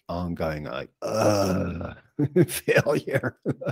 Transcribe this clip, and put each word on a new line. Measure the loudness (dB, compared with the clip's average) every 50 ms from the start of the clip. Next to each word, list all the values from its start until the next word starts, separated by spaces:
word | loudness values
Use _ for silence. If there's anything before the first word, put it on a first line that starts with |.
| _ -8
ongoing, | -6 -6 -4 -4 -4 -4 -4 -4 -4 -6 -8
like, | -8 -8 -10 -10 -12 _ _
uh, | -10 -6 -2 2 2 4 4 4 2 2 2 0 0 -2 -4 -6 -8 -10 -12 -14 -20 _ _ -2
<laughs> | -2 2 4 4 4 4
failure | 2 -6 -2 2 2 4 4 4 0 0 0 -2 -2 -2 -2 -2 -8 _ _ -6 -6 -4 -4 -8